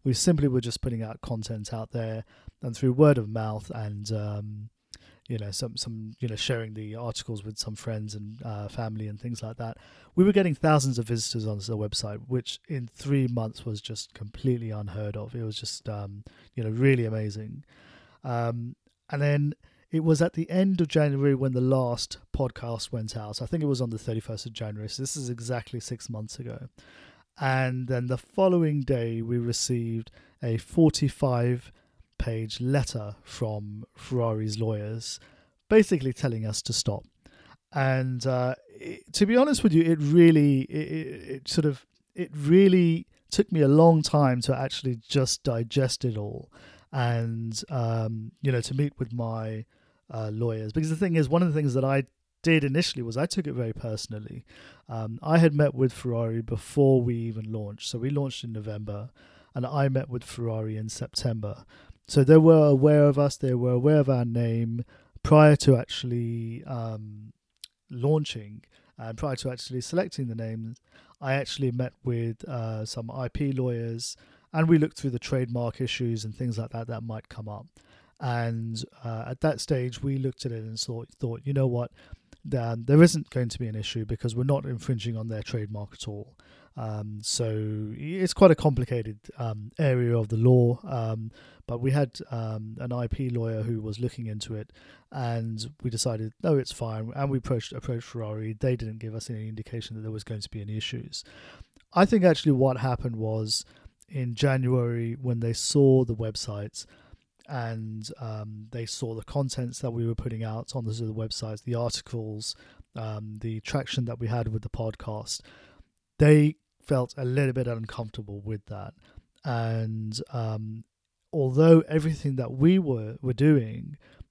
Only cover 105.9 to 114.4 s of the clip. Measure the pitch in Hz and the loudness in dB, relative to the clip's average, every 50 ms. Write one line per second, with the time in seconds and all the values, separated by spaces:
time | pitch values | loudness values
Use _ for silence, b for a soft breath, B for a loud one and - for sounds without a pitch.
105.9 | 131 131 127 117 113 107 113 110 104 - - 110 101 104 104 107 - - - _ | 8 8 6 2 -2 -4 -4 -4 -6 -6 -8 -8 -8 -8 -8 -10 -10 -14 -16 _
106.9 | b b b b b b b _ _ _ _ - 147 123 117 113 113 113 110 110 | b b b b b b b _ _ _ _ -10 -8 -6 -6 -6 -6 -8 -8 -8
107.9 | 110 110 107 - - - 120 113 110 107 107 107 107 107 107 110 123 120 117 110 | -10 -10 -12 -12 -12 -12 -10 -8 -8 -8 -10 -10 -12 -14 -14 -12 -10 -8 -8 -8
108.9 | - - 127 113 113 113 - - - 143 139 127 - - 123 120 - - - 123 | -8 -6 -6 -6 -6 -8 -8 -6 -2 -2 -2 -2 -4 -6 -6 -6 -6 -6 -6 -6
109.9 | 117 120 117 117 113 - - 127 113 110 113 110 110 113 123 - - 131 117 107 | -4 -2 -2 -2 -2 -4 -6 -6 -6 -6 -6 -6 -6 -8 -8 -8 -8 -6 -4 -4
110.9 | 107 113 117 110 107 113 110 110 - - 117 110 110 - - 123 120 117 120 117 | -4 -4 -4 -6 -4 -4 -6 -6 -6 -8 -8 -8 -10 -8 -6 -4 -2 -2 -2 -2
111.9 | - - - - - 117 110 110 107 107 110 - - b b b b b b b | -4 -6 -8 -8 -8 -8 -8 -8 -8 -8 -8 -10 -10 b b b b b b b
112.9 | - 113 110 110 107 107 110 107 107 107 110 113 110 110 - - - 139 135 - | -12 -10 -8 -8 -8 -8 -10 -12 -12 -8 -6 -6 -6 -6 -6 -4 -4 -4 -4 -4
113.9 | - 135 120 117 117 120 117 110 120 120 | -2 -2 -2 -4 -4 -4 -4 -2 -2 -2